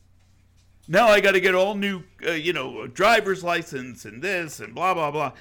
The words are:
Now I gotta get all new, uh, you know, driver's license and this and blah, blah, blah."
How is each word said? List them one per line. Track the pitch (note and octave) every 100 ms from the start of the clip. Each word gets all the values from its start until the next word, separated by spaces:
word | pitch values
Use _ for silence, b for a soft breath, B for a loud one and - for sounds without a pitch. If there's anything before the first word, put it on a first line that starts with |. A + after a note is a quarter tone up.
| _ _ _ _ _ _ _ _ -
Now | E3+ A#3
I | G#3
gotta | G3 F#3+
get | F#3
all | F#3 F#3+
new, | G#3 G3+ F#3+ - _ D#3
uh, |
you | E3 D#3+
know, | D#3+ C3 A2 B2
driver's | A#2+ G3+ A3+ G3 F#3
license | E3+ E3+ D#3+ C#3 B2+ G#2+
and | A2 A2
this | F3+ F#3 D#3+ -
and | A2
blah, | B2 F3+
blah, | F3 D3
blah." | D3 C#3 B